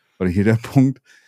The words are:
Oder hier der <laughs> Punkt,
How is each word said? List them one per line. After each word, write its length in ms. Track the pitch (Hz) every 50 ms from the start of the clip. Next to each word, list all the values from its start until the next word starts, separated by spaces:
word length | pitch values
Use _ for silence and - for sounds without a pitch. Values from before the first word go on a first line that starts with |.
| _ _ _ -
Oder 100 | 92 92
hier 160 | 85 101 98
der 100 | 110 113
<laughs> 80 | 113 -
Punkt, 380 | - - 139 131 135 127 - _ _ _ _ _